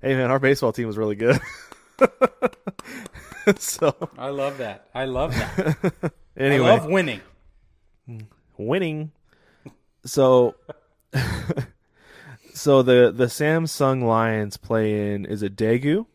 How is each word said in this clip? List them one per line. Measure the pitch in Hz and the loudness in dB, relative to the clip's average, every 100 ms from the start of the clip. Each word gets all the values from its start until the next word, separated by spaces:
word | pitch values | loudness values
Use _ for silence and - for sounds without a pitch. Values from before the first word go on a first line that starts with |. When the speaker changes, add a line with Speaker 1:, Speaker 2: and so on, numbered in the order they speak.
Speaker 1:
Hey, | 131 | 0
man, | 131 123 | 0 0
our | 135 | 2
baseball | 131 139 123 | 2 2 0
team | 117 117 | -2 -6
was | 104 | -4
really | 107 104 | -4 0
good. | 113 104 - - - - _ - | 2 2 -2 -18 -20 -20 _ 0
<laughs> | 277 _ 262 _ 247 - - - - 262 214 - - - - 196 | 0 _ -2 _ -6 -6 -16 -16 -18 -16 -16 -20 -20 -4 -2 -2
So | - - 160 - 170 - | -4 -2 -2 -2 -12 -12
Speaker 2:
I | 131 | -10
love | 139 139 139 | -6 -6 -6
that. | 117 98 _ | -10 -12 _
I | 123 | -8
love | 135 127 156 | -6 -4 -4
that. | 120 - - - 151 185 - 160 _ | -4 -4 -4 -2 -2 -4 -4 -10 _
Speaker 1:
<laughs> | _ - | _ -4
Anyway. | 135 143 123 | 0 2 4
Speaker 2:
I | 226 | 4
love | 156 | 4
winning. | 190 165 104 - _ _ _ _ _ _ _ - 113 110 _ _ - | -2 -2 -6 -14 _ _ _ _ _ _ _ -20 -18 -18 _ _ -12
Speaker 1:
Winning. | 107 170 175 156 156 _ _ _ _ _ - _ _ _ | -4 -2 -2 -6 -10 _ _ _ _ _ -20 _ _ _
So, | - - 131 127 123 - - - _ _ _ | -6 2 6 6 4 -2 -20 -20 _ _ _
<laughs> | 139 127 - - - - _ _ _ _ - - 127 _ | -4 -4 -6 -6 -6 -6 _ _ _ _ -20 -20 -20 _
so | - 151 135 | -4 4 4
the, | 127 123 120 | 6 8 6
the | 110 120 | 6 -2
Samsung | - 147 160 165 - 135 131 | 0 0 0 -2 0 0 0
Lions | 120 113 113 110 104 - | 2 2 2 -2 -4 -8
play | - 113 107 107 104 | -4 -2 0 -2 -2
in, | 101 - | -4 -6
is | 101 | -6
it | 101 98 | -6 -2
Daegu? | 110 120 143 175 233 | 0 0 0 -2 -4